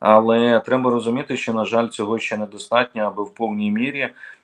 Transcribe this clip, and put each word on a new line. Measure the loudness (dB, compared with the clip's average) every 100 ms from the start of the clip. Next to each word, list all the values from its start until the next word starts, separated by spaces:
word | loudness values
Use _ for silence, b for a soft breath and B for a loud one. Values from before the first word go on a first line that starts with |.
Але | 4 6 6 4 4 2
треба | 2 0 2
розуміти, | 0 0 -2 -4 -6
що, | -4
на | -4
жаль, | 0 0 -2
цього | -4 -4 -4
ще | -4 -6
недостатньо, | -6 -10 -2 0 0 -2
аби | -4 -4
в | -8
повній | -4 -4 -2 -2
мірі, | -2 -2 -4 -8 B B B